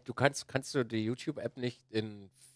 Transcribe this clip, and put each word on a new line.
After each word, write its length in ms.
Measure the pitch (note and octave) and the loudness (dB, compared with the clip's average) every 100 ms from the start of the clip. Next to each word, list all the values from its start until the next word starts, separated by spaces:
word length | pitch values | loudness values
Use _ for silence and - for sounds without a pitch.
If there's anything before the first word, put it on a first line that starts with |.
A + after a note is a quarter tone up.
du 100 | - | -4
kannst, 320 | - C3+ - - | 4 4 4 -2
kannst 260 | C3+ - | -2 0
du 100 | C#3 | 0
die 200 | A2+ A2+ | 2 2
YouTube-App 520 | A2 B2 - C#3+ A#2 - | 0 -2 -4 -4 -6 -2
nicht 260 | B2 - _ | -4 -4 _
in 400 | A2 A2 G#2 G2 - - | -2 -2 -6 -18 -20 -20